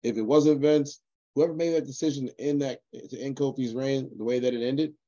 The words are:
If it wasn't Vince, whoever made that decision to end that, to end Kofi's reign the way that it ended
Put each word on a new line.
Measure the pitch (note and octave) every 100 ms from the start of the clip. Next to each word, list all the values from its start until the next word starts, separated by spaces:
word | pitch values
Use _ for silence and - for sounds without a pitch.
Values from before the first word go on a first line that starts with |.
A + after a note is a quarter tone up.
If | A#2+ A2
it |
wasn't | G#2+ D3+ D3+ D3
Vince, | D3 D3+ C#3+ - _ _ _ C3+
whoever | E3
made | D#3+ E3+ E3
that | C3+
decision | C3 D#3+ C#3 B2
to | -
end | C#3 C#3+
that, | C#3 A#2+ _ B2 -
to | B2+
end | C3+ C3
Kofi's | C#3 C3 B2
reign | A#2 C3+ C3+ B2+ -
the | A2
way | B2
that | B2
it | A#2+
ended | A#2+ C#3 D#3 -